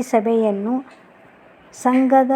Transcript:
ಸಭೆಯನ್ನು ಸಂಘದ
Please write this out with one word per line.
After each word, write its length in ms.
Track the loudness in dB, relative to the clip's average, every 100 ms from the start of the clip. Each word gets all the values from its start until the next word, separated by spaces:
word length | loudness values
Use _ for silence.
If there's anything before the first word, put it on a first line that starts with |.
ಸಭೆಯನ್ನು 720 | 0 -2 0 0 -2 -2 -4 -6 -8 -20 -20 -20 -20 _ -20 _ -20
ಸಂಘದ 600 | -6 0 0 4 2 2